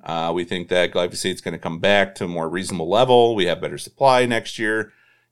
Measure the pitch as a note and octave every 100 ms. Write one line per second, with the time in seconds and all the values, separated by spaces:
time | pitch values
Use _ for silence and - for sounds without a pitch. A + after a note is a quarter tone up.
0 | - E2 E2 F2 F2 F#2 E2+ F2+ F2 F#2
1 | F2 - F#2+ F2+ F#2 E2 - E2 F#2+ G2+
2 | G2 - F#2 E2+ D#2+ F2 F#2+ F#2+ E2 G#2
3 | B2+ B2 A#2 A2 F2 E2 D#2 F2 - -
4 | C#3 B2+ B2 A2+ - - A2 A2 G#2+ _
5 | _ _ _